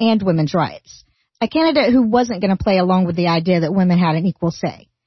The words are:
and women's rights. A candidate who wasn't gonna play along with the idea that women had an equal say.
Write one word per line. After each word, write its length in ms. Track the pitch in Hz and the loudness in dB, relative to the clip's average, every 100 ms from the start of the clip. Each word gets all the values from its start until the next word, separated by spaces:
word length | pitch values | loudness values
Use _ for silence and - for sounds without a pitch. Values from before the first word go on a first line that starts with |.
and 220 | 226 220 | 0 0
women's 320 | 190 165 151 | 0 0 0
rights. 500 | 175 147 76 - - _ _ _ _ | 0 -2 -6 -20 -20 _ _ _ _
A 60 | 233 | -4
candidate 440 | 311 330 285 247 | 0 2 2 2
who 100 | 254 | 2
wasn't 380 | 220 240 240 185 | 2 2 0 -2
gonna 160 | 190 190 | -2 0
play 220 | 220 190 | 0 0
along 260 | 180 185 | 2 0
with 120 | 175 170 | 0 0
the 120 | 175 | 0
idea 320 | 170 170 170 | 0 0 0
that 140 | 160 | 0
women 240 | 196 180 175 | 0 2 2
had 180 | 165 160 | 0 0
an 80 | |
equal 260 | 185 - 170 | -2 -2 -4
say. 360 | - 147 - _ _ | -4 -8 -10 _ _